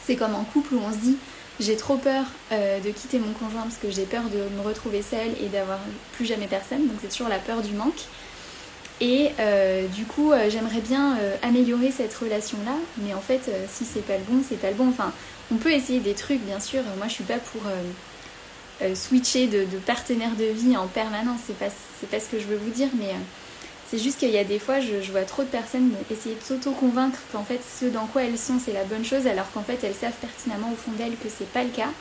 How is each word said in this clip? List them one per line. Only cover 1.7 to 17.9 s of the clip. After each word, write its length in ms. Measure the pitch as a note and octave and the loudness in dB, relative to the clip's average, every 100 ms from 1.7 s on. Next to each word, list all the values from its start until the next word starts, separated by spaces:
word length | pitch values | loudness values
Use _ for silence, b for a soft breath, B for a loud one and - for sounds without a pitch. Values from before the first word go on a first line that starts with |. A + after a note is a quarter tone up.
| A3 | 0
trop 180 | - C4+ | 2 2
peur, 300 | C4+ C4+ C4 - - | 4 2 0 -6 -4
euh, 300 | A3 G3+ G3 | 0 2 2
de 80 | G3 | -2
quitter 280 | G#3 - B3+ | -4 0 0
mon 140 | G#3+ | 0
conjoint 300 | A3 A3+ A3+ | -2 -4 -4
parce 160 | A3+ A#3 | -6 -4
que 120 | G#3 | -4
j'ai 140 | F#3+ | -2
peur 200 | F#3+ A#3 | -2 -2
de 140 | A#3 G3+ G3+ G3+ | -2 -2 -2 -4
me 40 | |
retrouver 400 | G3+ G#3+ A#3+ G3+ | -4 -4 -2 -2
seule 300 | G#3 A3+ A3+ A3+ | -2 -2 -2 -2
et 60 | G#3 | -2
d'avoir 320 | G3 F#3+ G3 G#3 G#3 - | -2 -2 -4 -6 -10 -14
plus 140 | - A3+ | -4 -2
jamais 220 | A3 G3 | -2 0
personne. » 380 | G3 G3 C4 D4 | -4 -2 2 2
Donc 100 | G#3+ | 0
c'est 60 | G3+ | -6
toujours 220 | - A#3+ | -4 -2
la 100 | G3 | -2
peur 220 | - A3+ | -2 -2
du 100 | G#3 | -2
manque. 300 | G#3 A#3 E4+ - B B B B B B B - - | 0 0 -2 -8 B B B B B B B -18 0
Et, 320 | B3 B3+ C#4+ - | 4 6 6 4
euh, 480 | G#3+ G3+ F#3+ F#3+ F#3+ | 4 6 6 4 0
du 160 | F#3+ | -2
coup, 300 | A3+ - D4+ | -4 4 6
euh, « 160 | C#4 G#3+ | 8 6
J'aimerais 320 | A3 A3+ A3+ | 2 0 -2
bien, 360 | A3 C4+ C#4+ B3 | 2 4 4 4
euh, 200 | G3+ G3 | 2 0
améliorer 500 | A#3+ A#3+ A#3+ A#3+ B3+ | 4 6 6 6 4
cette 220 | C4 A3 | 2 -2
relation-là, 600 | - A3+ G#3+ G#3+ G#3 G#3+ C#4+ E4 - | -2 -2 0 -2 -4 -2 -2 -4 -4
mais 160 | G3+ | -4
en 80 | F#3+ | -4
fait, 220 | G3 C4 B3+ | 0 0 2
euh, 180 | F#3+ G3 | -4 -4
si 140 | - A#3 | -6 -4
c'est 200 | A3 G#3 | -4 -2
pas 120 | G3 | -2
le 60 | |
bon, 200 | F#3+ B3+ C4 | 2 2 2
c'est 120 | A3 | 0
pas 100 | F#3+ | -2
le 60 | G3+ | 4
bon. » 120 | B3+ | 2
Enfin, 240 | B3 G3 - B B - | 4 -2 -4 B B -2
on 60 | A3 | 2
peut 160 | D#4+ | 4
essayer 300 | D4 B3+ B3+ | 4 4 0
des 120 | G3+ | 2
trucs, 280 | G3+ - C#4 | -2 0 0
bien 180 | G3+ G3 | 0 -4
sûr. 220 | - C4+ A#3 F#3+ | -2 -2 -2 -4
Moi, 100 | G#3+ | -4
je 60 | |
suis 100 | - | -4
pas 140 | F#3 B3 | -4 -4
pour, 240 | B3+ A3+ G#3 | -4 -8 -4
euh, 140 | F#3+ F3+ | -4 -4